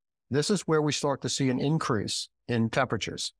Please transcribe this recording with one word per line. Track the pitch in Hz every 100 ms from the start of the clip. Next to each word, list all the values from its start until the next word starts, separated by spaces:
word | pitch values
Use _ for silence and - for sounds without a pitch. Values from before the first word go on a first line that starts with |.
| _ _ -
this | 131 151
is | 202
where | - 156
we | 151
start | - 147 135
to | 127
see | - 135
an | 123
increase | 139 160 - 113 - - - _ -
in | 117 113
temperatures | 143 127 113 - - -